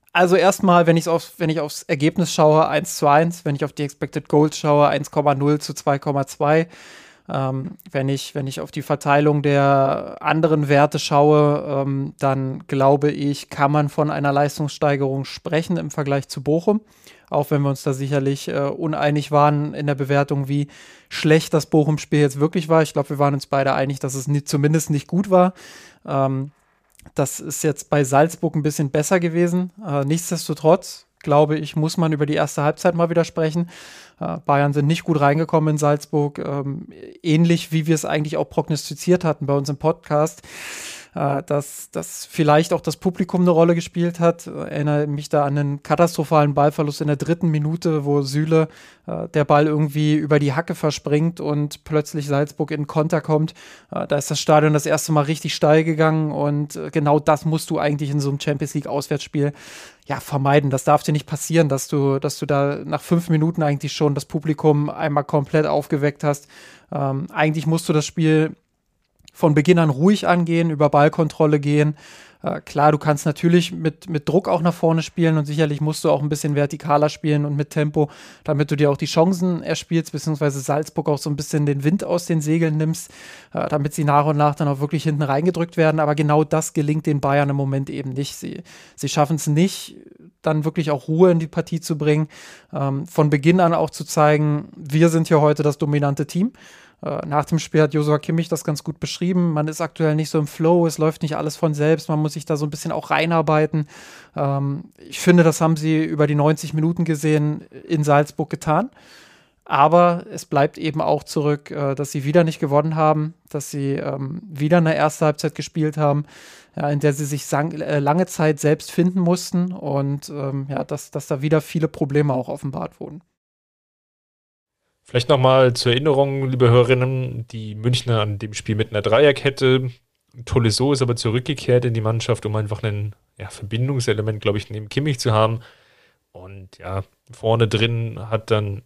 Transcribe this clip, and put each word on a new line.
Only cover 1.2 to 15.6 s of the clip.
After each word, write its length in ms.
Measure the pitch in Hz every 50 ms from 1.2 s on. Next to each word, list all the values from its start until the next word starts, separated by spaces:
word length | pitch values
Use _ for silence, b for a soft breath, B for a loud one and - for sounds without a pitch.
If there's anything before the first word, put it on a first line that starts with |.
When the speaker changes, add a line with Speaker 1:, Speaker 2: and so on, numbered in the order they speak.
| - - - -
Speaker 1:
wenn 100 | 170 156
ich 100 | 156 165
aufs 220 | 147 151 - - -
Ergebnis 480 | - 170 135 147 165 - - 170 -
schaue, 360 | - - 156 151 151 156 156
eins 300 | - 143 151 180 - -
zu 100 | - 160
eins, 380 | 143 143 151 165 170 170 - -
wenn 100 | 156 143
ich 100 | 139 156
auf 80 | 143 -
die 80 | -
Expected 480 | 147 139 - _ 156 131 - 151 - -
Goals 300 | 165 147 151 151 - -
schaue, 280 | - 151 147 147 147
eins 220 | 143 - 143 151 -
Komma 240 | - 151 143 147 139
null 260 | 135 143 147 151 147
zu 140 | - - 143
zwei 240 | - - 151 139
Komma 300 | 143 - 151 139 139 135
zwei, 400 | - - - 151 143 156 165 165 170 B B B B B B B B B B B
ähm, 440 | - - 135 135 131 131 135 135 - - - _ -
wenn 180 | - 139 135
ich, 280 | 135 139 135 - - -
wenn 100 | 147 139
ich 160 | 135 - 160
auf 80 | 156 -
die 140 | - 151 -
Verteilung 580 | - 147 139 - 147 139 147 147 151 147 147
der 760 | 139 147 143 139 139 139 139 135 135 135 - - - - - -
anderen 500 | - 151 151 160 165 156 156 151 147 139
Werte 300 | 147 139 151 147 - 147
schaue, 640 | - - 156 143 147 151 151 151 147 147 147 147 -
ähm, 460 | 147 139 139 135 139 139 135 139 151 - _
dann 480 | 143 135 135 135 131 131 131 - -
glaube 420 | - 143 135 135 139 147 135 143 147
ich, 400 | - - 139 143 143 - - -
kann 220 | - - 143 139
man 180 | 147 151 147 143
von 220 | - - 147 151
einer 200 | 151 147 143 143
Leistungssteigerung 920 | 139 143 147 143 - - 151 143 - - 156 147 143 135 139 135 135 139 131
sprechen 520 | - - - - - 147 160